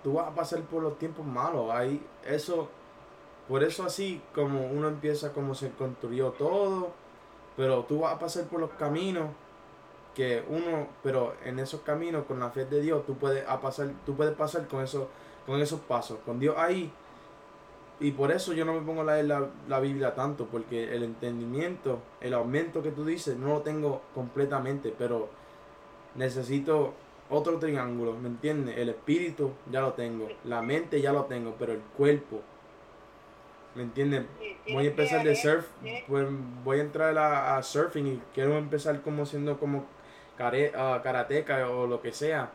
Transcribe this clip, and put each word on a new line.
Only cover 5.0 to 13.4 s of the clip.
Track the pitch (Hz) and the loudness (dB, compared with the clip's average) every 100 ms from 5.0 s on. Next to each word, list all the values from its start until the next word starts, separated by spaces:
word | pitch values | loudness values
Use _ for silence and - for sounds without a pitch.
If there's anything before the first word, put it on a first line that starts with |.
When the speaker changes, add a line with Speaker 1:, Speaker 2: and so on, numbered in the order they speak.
| 151 147 147 | -2 0 -2
Speaker 1:
como | 147 139 | -4 -4
se | 131 135 | -4 -6
construyó | - 131 123 117 123 131 | -4 -6 -4 -6 0 0
todo, | 127 147 196 196 190 180 - - - - - - - | 2 2 2 2 0 -4 -8 -20 -20 -20 -20 -16 0
pero | 131 127 | 2 2
tú | 120 151 | 2 2
vas | 160 160 | 2 0
a | |
pasar | 165 175 - | -2 -4 -4
por | 170 | -2
los | 160 | -2
caminos | - 147 156 190 175 156 143 - - - - - - - - | -2 0 0 0 0 -2 -6 -18 -20 -20 -20 -20 -20 -16 -2
que | 131 117 113 | 2 2 0
uno, | 156 170 160 147 - | -2 0 -2 -2 -4
pero | 139 131 120 - - | 0 2 2 -2 -6
en | 127 | -4
esos | 135 151 | -6 -6
caminos | - 151 170 160 143 | -2 -2 0 -2 -2
con | 131 | -4
la | 120 | -2
fe | 131 127 | -4 0
de | 147 | 2
Dios | 151 151 147 | 4 2 0
tú | 131 | 0
puedes | 139 135 | 2 0